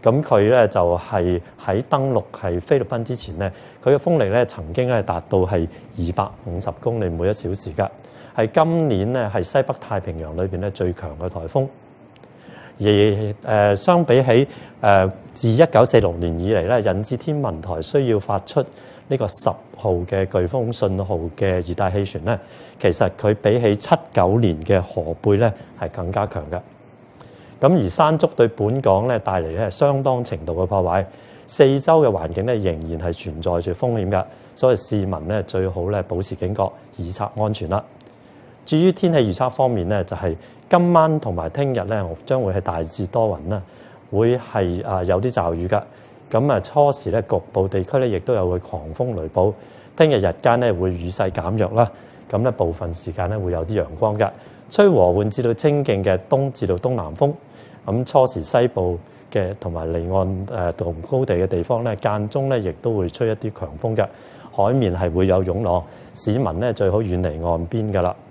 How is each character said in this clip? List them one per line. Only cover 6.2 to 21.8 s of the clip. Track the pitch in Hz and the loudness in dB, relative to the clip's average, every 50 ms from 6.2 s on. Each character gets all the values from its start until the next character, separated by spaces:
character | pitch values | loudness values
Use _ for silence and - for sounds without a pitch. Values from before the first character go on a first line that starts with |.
| 98 101 - - - | -4 -4 -6 -14 -12
五 | - 87 90 | -10 -8 -6
十 | 101 87 82 - | -6 -8 -10 -6
公 | - 120 117 113 | -6 -4 -4 -2
里 | 104 90 | -4 -4
每 | 82 82 85 98 | -4 -2 -2 -2
一 | 107 | -2
小 | - - 85 92 | -2 -4 -6 -6
時 | 98 - - 82 | -6 -8 -10 -4
㗎， | - 98 - - - - - - - - - - | -4 -4 -4 -4 -12 -20 -20 -20 -20 -20 -12 -2
係 | - 113 113 - | -2 -2 0 2
今 | 165 160 165 165 165 160 | 2 2 4 2 2 2
年 | 147 113 92 98 110 123 | 2 2 0 0 0 0
咧 | 131 117 104 | -2 -2 -2
係 | 98 104 90 | -2 -4 -4
西 | - - 139 131 | 0 0 -2 0
北 | - 135 - | 0 -4 -10
太 | - - 113 98 | -8 -6 -6 -6
平 | 90 - 82 80 | -4 -6 -8 -8
洋 | 80 76 80 | -10 -8 -4
裏 | 85 92 | -4 -4
邊 | 98 90 87 | -4 -4 -4
咧 | 95 104 | -6 -6
最 | - - 95 90 87 | -4 -2 -4 -4 -2
強 | - - 82 71 73 | -6 -8 -12 -10 -8
嘅 | 82 92 | -10 -8
颱 | - 87 82 - | -8 -8 -10 -4
風。 | - 139 135 135 - - - - - - - - - - - - - - - - - - - - - - | -2 -2 -2 -2 -8 -18 -20 -20 -20 -20 -20 -20 -20 -20 -20 -20 -20 -20 -20 -20 -20 -20 -20 -20 -10 0
而， | 101 104 104 101 101 107 101 101 107 104 104 - - | 2 4 6 6 6 4 4 0 -2 -4 -6 -8 -4
呃， | - 113 104 104 104 101 | 0 2 4 4 4 4
相 | 101 - - 180 175 170 | 2 4 4 4 4 4
比 | - 120 127 131 | 4 4 4 6
起， | 127 113 120 139 - - - - - - - | 6 6 4 4 2 -2 -18 -20 -20 -12 -2
呃， | - 107 101 98 95 95 95 - - - - | 2 4 6 6 4 2 0 -6 -16 -18 -12
自 | - - 117 | -2 0 0
一 | 110 123 165 | 4 4 4
九 | 165 - 107 120 | 6 6 4 4
四 | 123 - 117 | 6 6 4
六 | 98 87 85 | 4 4 0
年 | 85 87 85 82 82 | -2 -2 -2 -2 -2
以 | 85 98 110 | -2 0 0
嚟 | 98 82 92 | 0 2 2
咧， | 120 120 | 0 0
引 | 104 101 92 95 107 | 2 0 0 -2 -2
致 | - 127 | -4 -6
天 | 117 - - 151 147 139 | -6 -4 -4 -4 -2 -2
文 | 113 87 78 | -4 -6 -6
台 | 80 95 87 80 78 | -8 -8 -6 -6 -6
需 | - - 147 139 123 | -2 0 0 2 2
要 | 113 104 | 0 0
發 | 95 - 101 101 - | 0 -2 -4 -4 -4
出 | - - 147 135 - - - - - - - - - | -2 -2 -2 -2 -2 -8 -20 -20 -20 -20 -20 -8 -6
呢 | 139 | -4
個 | 131 113 | -2 -2
十 | 101 - - - - - - - - - | -4 -4 -4 -4 -4 -4 -4 -12 -20 -20
號 | - - 110 90 87 87 | -4 -2 0 0 0 -2
嘅 | 87 - 95 95 | -2 -2 -2 -2
颶 | 95 - 98 90 | 0 0 -2 -2
風 | 85 - 131 120 117 117 | 0 -2 -2 -4 -4 -2
信 | - - 98 98 95 98 | -2 -2 -2 0 -2 -2
號 | 92 95 82 82 85 - | -2 -4 -4 -4 -6 -6
嘅 | - 98 98 92 90 87 85 | -4 -2 0 0 0 -2 -4
熱 | 87 | -4
帶 | 90 | -4